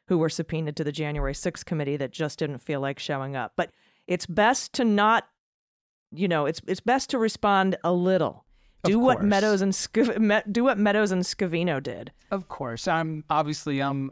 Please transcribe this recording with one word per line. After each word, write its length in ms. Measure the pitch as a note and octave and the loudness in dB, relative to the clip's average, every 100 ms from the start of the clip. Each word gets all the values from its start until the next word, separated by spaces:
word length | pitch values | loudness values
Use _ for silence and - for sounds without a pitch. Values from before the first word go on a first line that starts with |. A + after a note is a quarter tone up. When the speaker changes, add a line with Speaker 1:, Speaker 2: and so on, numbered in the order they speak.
| - | -2
Speaker 1:
who 120 | F3 | 0
were 120 | D#3 | 0
subpoenaed 460 | - D#3 D#3+ D3+ D3 | -2 -4 -4 -4 -4
to 80 | |
the 80 | D3+ | -4
January 420 | D3 D3+ D3 C3+ | -4 -4 -2 -4
sixth 320 | C#3 F3+ - - | -4 -6 -6 -6
committee 300 | D#3 C#3 C#3+ | -4 -2 -4
that 160 | C3+ | -4
just 260 | - D3+ - | -4 -4 -4
didn't 200 | D3+ C3 | -6 -6
feel 220 | - C#3+ | -6 -4
like 200 | C#3 C#3 | -4 -6
showing 340 | - C3+ C3+ | -6 -6 -4
up. 200 | C3+ A2 - | -6 -6 -4
But 160 | E3 _ _ _ - | -6 _ _ _ -6
it's 200 | - - | -4 -2
best 460 | F3 A3 - - | 2 4 2 -2
to 100 | - | 0
not, 440 | A#3 G3+ G#3 A3+ - _ _ _ _ _ _ _ - | 2 4 4 2 -2 _ _ _ _ _ _ _ -12
you 160 | D3+ F#3 | -2 0
know, 180 | D#3+ C#3+ | 2 0
it's, 140 | - - | -2 -6
it's 120 | F#3 | -4
best 300 | - C4 - | 2 0 0
to 80 | B3+ | 0
respond 580 | A3 - G#3 G3 F#3+ - | 0 0 2 4 2 0
a 100 | E3+ | 0
little. 520 | F3+ F3+ F#3 C3+ - _ _ _ _ | 2 2 2 2 -4 _ _ _ _
Speaker 2:
Of 80 | F#3+ | 0
Speaker 1:
Do 80 | A3 | 4
what 200 | B3+ B3 | 4 4
Speaker 2:
course. 100 | G3+ | 4
Speaker 1:
Meadows 320 | G3 G#3+ G3 | 4 4 2
and 120 | G3 | 2
Scav-, 440 | F#3+ - A3 B3 G3+ | -2 -2 0 2 2
Me-, 220 | G#3+ G#3 G#3 | 2 2 0
do 140 | A3+ | 0
what 140 | C4 G3+ | 2 2
Meadows 340 | G#3 G#3 G#3 | 2 2 2
and 100 | F#3 | 0
Scavino 600 | F3+ - F#3 E3 F3 C3+ | -2 -4 -2 0 0 -2
did. 300 | C#3+ F2 - _ - | -4 -10 -14 _ -8
Speaker 2:
Of 180 | G3 - | -8 -8
course. 400 | - B2+ A#2 F#3 | -10 -8 -6 -2
I'm, 360 | E3 D#3+ D#3 - | -2 -2 -6 -2
obviously, 540 | D#3 D3+ D3+ D3+ C#3 | 0 0 -4 -4 -2
I'm, 280 | C#3 C#3 C3+ | -2 -2 -6